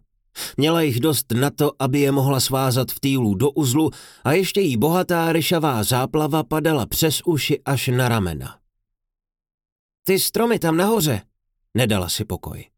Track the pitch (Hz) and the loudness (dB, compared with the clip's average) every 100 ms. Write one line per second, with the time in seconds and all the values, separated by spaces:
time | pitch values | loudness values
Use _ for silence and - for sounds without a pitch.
0 | _ _ _ - - - 151 170 156 117 | _ _ _ -14 -10 0 2 2 2 2
1 | 156 139 - 113 139 - 147 - 135 143 | 0 0 -2 0 0 2 -2 0 -2 2
2 | 139 139 131 135 - 131 131 123 120 - | 2 2 2 0 0 0 0 0 -2 -4
3 | 139 135 110 95 143 160 135 147 156 - | -2 0 0 2 0 0 0 2 0 -4
4 | - - 123 190 180 202 175 113 147 180 | -16 -6 0 0 2 0 0 2 2 2
5 | 175 170 165 160 139 170 151 117 101 127 | 0 0 0 0 0 0 0 0 0 0
6 | 131 156 156 156 - 156 160 151 - - | 0 -2 0 -2 -2 -2 0 0 -2 0
7 | 160 - 175 151 - 143 - 135 - 123 | 0 0 0 -2 0 -2 0 -2 0 0
8 | 123 113 90 73 65 - _ _ _ _ | 2 2 0 -4 -10 -16 _ _ _ _
9 | _ _ _ _ _ _ _ _ _ _ | _ _ _ _ _ _ _ _ _ _
10 | - 190 - 214 233 214 165 160 202 226 | -2 0 0 0 0 0 2 2 2 2
11 | 151 104 - _ _ _ _ 110 120 101 | 0 -2 -6 _ _ _ _ -2 0 0
12 | 85 - 104 90 - - - | -2 -4 -6 -8 -10 -14 -16